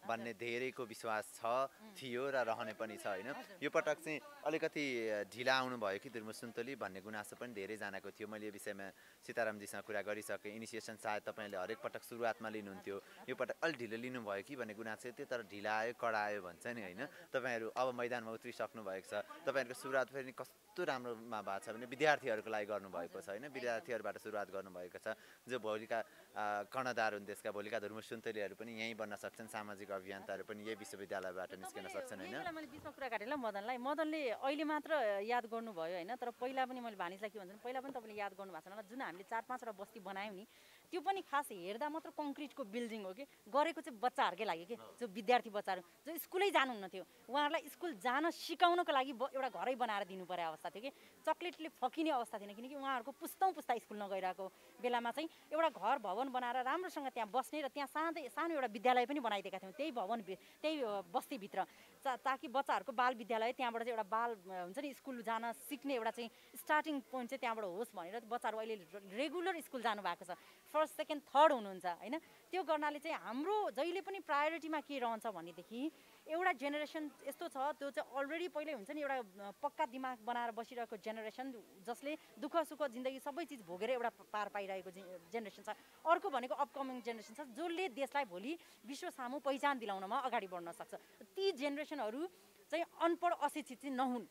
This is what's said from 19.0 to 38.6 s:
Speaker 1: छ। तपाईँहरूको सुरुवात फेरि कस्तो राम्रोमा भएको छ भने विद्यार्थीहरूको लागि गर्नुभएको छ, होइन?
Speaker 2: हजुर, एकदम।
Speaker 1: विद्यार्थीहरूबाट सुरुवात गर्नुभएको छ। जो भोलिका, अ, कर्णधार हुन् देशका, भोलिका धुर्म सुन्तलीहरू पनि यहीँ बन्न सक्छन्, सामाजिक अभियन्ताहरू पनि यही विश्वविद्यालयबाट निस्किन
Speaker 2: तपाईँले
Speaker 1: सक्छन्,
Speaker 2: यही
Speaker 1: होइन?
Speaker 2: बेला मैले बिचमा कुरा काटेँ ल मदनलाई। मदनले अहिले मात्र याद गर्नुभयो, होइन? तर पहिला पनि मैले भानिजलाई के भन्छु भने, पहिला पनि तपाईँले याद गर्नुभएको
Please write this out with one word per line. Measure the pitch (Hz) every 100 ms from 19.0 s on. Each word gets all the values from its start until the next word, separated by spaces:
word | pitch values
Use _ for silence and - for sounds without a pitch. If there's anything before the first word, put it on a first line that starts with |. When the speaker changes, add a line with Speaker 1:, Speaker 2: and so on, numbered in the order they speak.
| 95
Speaker 1:
छ। | 104 - - -
तपाईँहरूको | 135 123 127
सुरुवात | 139 131 123
फेरि | 135 131
कस्तो | 123 131 - - -
राम्रोमा | 175 131 123 113 113 110
भएको | 98 98 113
छ |
भने | 110 123
विद्यार्थीहरूको | 127 151 143 127 107 104
लागि | 110 104
गर्नुभएको | 104 98 90 85 92
छ, | 95
होइन? | 101
Speaker 2:
हजुर, | 143
एकदम। |
Speaker 1:
विद्यार्थीहरूबाट | 131 120 113 110 117 104 98
सुरुवात | 110 104 98
गर्नुभएको | 95 95 90 90 92
छ। | - 110 - - -
जो | 123
भोलिका, | 107 107 110 117
अ, | 107 - - 101 104 104
कर्णधार | 104 131 127 117 110
हुन् | 104 101
देशका, | 101 110
भोलिका | 101 104 113
धुर्म | 104 107
सुन्तलीहरू | - 117 113 107 98 95
पनि | 113 113
यहीँ | 113 110
बन्न | 107 104
सक्छन्, | 101 - 113
सामाजिक | 113 104 98 98
अभियन्ताहरू | 98 95 98 92 98
पनि | 92 107
यही | 104 107
विश्वविद्यालयबाट | 104 98 98 101 92 90 90
निस्किन | 92 92 98
Speaker 2:
तपाईँले | 95 98
Speaker 1:
सक्छन्, | - 101
Speaker 2:
यही | 92
Speaker 1:
होइन? | 117
Speaker 2:
बेला | 370
मैले | 320 302
बिचमा | 285 311
कुरा | 285 269
काटेँ | 226 214
ल |
मदनलाई। | 294 233 202 208 254
मदनले | 247 294 311 311 277
अहिले | 208 269 294
मात्र | 302 302 294 311 226 202
याद | 208 247 233
गर्नुभयो, | 226 226 185 160
होइन? | 180 170 247
तर | 240
पहिला | 233 254 262 262
पनि | 254
मैले | 233 202
भानिजलाई | 175 185 214
के | 208
भन्छु | 180
भने, | 196
पहिला | 247 254
पनि | 262
तपाईँले | 262 220 208
याद | 202
गर्नुभएको | 190 190 165